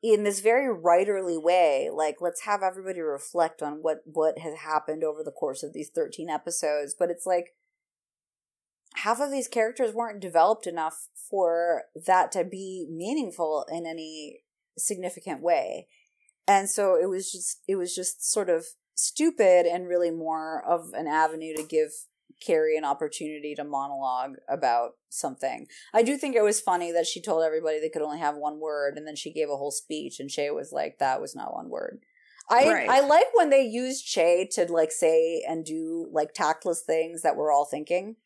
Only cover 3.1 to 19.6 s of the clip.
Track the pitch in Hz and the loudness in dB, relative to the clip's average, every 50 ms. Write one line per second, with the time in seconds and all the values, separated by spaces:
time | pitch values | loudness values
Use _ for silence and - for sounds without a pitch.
3.1 | 143 135 - - - 175 165 160 - - 160 147 147 151 156 160 156 156 - - | -4 -6 -8 -6 0 0 0 0 0 -6 -8 -8 -8 -4 -2 -2 -2 -2 -6 -8
4.1 | 151 160 156 160 - - 156 165 151 156 - - 156 151 - - 151 156 160 156 | -2 2 2 2 2 -2 -8 -10 -12 -10 -6 -2 -2 -2 0 -2 -6 -2 -2 -4
5.1 | 151 156 156 147 139 - - 147 131 139 - 143 - - 151 - _ 170 160 - | -2 -4 -8 -10 -6 -6 -4 -4 -4 -6 -10 -10 -10 -10 -12 -6 _ -4 -4 -4
6.1 | - - 160 170 156 151 - 170 165 - - 156 151 147 143 160 - _ 180 175 | -4 -10 -8 -6 -6 -6 -6 -6 -6 -4 -2 -2 -2 -2 -4 -6 -4 _ -2 -2
7.1 | 175 170 - 185 185 180 175 - _ _ _ _ _ _ _ _ _ _ _ _ | -2 -6 -2 0 0 0 0 -4 _ _ _ _ _ _ _ _ _ _ _ _
8.1 | _ _ _ _ _ _ _ _ _ _ _ _ _ _ _ _ _ - - 202 | _ _ _ _ _ _ _ _ _ _ _ _ _ _ _ _ _ -6 0 0
9.1 | 233 226 285 285 277 277 240 - - 240 220 220 247 - 262 226 202 220 233 226 | 0 0 0 -2 0 -2 -4 -2 0 0 0 0 0 0 -2 -2 0 -2 -6 -6
10.1 | 208 202 185 185 165 165 160 190 220 220 - 185 170 170 160 160 - - - - | -6 -10 -10 0 4 6 6 6 4 2 -2 -8 -4 -4 -4 -4 -4 -8 -14 -14
11.1 | _ - - - - 196 185 170 170 170 170 175 165 143 - _ _ 165 170 - | _ -16 -12 -6 0 2 2 2 2 2 2 2 0 0 -2 _ _ -12 0 4
12.1 | 185 185 180 - - 196 170 185 185 190 190 190 185 185 170 139 165 165 170 202 | 4 4 4 2 0 -2 -4 -4 -4 -10 -10 -8 -8 -10 -10 -10 -10 -8 -6 -4
13.1 | 269 311 269 196 170 - 170 156 156 147 - - - 170 170 165 160 165 160 160 | -4 -4 -4 -4 -4 -4 -2 0 0 -2 -4 -4 -8 -8 -8 -8 -10 -10 -12 -14
14.1 | 156 156 151 147 - - _ _ _ _ _ _ _ - - - 208 180 185 175 | -14 -14 -14 -16 -18 -20 _ _ _ _ _ _ _ -6 -4 -4 -4 -4 -6 -8
15.1 | 180 - - - 165 131 156 170 170 156 160 90 - - - _ _ _ _ _ | -8 -8 -10 -10 -10 -4 0 0 0 2 0 -4 -6 -10 -12 _ _ _ _ _
16.1 | _ _ _ _ _ _ _ - 196 196 196 196 - - 202 196 185 170 175 185 | _ _ _ _ _ _ _ 4 4 4 4 0 0 0 2 4 4 4 4 2
17.1 | 185 185 190 - - 180 180 - - - _ - 190 196 175 180 180 - 180 - | 0 -4 -6 -8 -10 -8 -6 -8 -8 -8 _ -4 -2 -2 -2 -4 -4 -6 -6 -6
18.1 | - - - - - 214 202 180 175 165 165 - - _ _ _ _ - - - | -6 -4 -4 -2 -2 -2 2 2 0 0 0 -6 -18 _ _ _ _ -4 -2 -2
19.1 | - - 294 330 - - 220 190 180 180 | 0 0 0 0 2 4 6 8 8 8